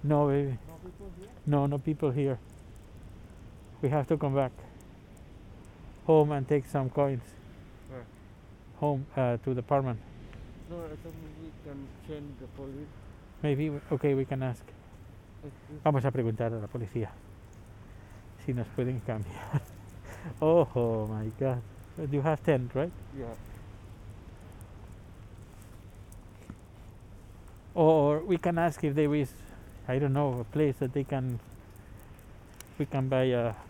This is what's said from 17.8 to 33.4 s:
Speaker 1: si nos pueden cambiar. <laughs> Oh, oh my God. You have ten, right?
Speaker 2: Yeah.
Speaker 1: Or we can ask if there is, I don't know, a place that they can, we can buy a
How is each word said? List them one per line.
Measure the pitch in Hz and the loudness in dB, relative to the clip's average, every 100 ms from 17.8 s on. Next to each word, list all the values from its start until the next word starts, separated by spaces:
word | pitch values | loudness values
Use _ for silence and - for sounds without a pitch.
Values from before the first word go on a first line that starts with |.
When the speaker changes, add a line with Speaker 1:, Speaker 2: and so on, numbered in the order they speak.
| - - - - - - | -16 -16 -16 -16 -16 -10
Speaker 1:
si | - | -2
nos | 123 110 | -2 -2
pueden | - 127 127 - | 0 0 0 -2
cambiar. | 110 92 90 101 147 - | -4 -4 -8 -2 -2 -2
<laughs> | - - - - - 170 - | -14 -14 -14 -14 -12 -10 2
Oh, | 156 170 143 | 6 8 6
oh | 123 117 113 107 | 4 2 2 0
my | 107 110 - | -2 -4 0
God. | 135 123 110 - - - 151 | 0 0 -4 -14 -14 -8 -2
You | 143 | 2
have | 147 156 | 2 2
ten, | - 139 123 | 4 4 4
right? | 131 160 - - | -2 -2 -4 -12
Speaker 2:
Yeah. | 139 117 113 - - - - - - - - - - - - - - - - - - - - - - - - - - - - - - - - - - - - - - - - - - - | -10 -8 -10 -12 -12 -14 -16 -16 -16 -14 -14 -14 -16 -16 -14 -14 -14 -16 -16 -16 -16 -16 -16 -16 -16 -16 -16 -16 -18 -16 -16 -16 -18 -16 -16 -16 -16 -16 -16 -18 -18 -16 -16 -16 -16 -4
Speaker 1:
Or | - 156 160 143 147 | 6 10 10 8 6
we | 180 170 | 4 2
can | 180 170 | 4 4
ask | 170 151 | 4 4
if | 151 | 2
there | 143 151 | 4 6
is, | 147 131 - - - - - - | 6 2 -2 -16 -16 -16 -12 0
I | 131 | 2
don't | 143 | 4
know, | 135 143 123 | 4 4 2
a | |
place | 117 147 151 127 | -2 4 4 4
that | 131 | 0
they | 139 | 0
can, | 135 139 127 120 - - - - - - - - - - - - - - | 0 0 0 -2 -6 -18 -18 -18 -18 -18 -16 -18 -18 -18 -18 -18 -18 -4
we | 147 | 0
can | 139 131 | 2 4
buy | 131 | 6
a | 131 123 | 6 6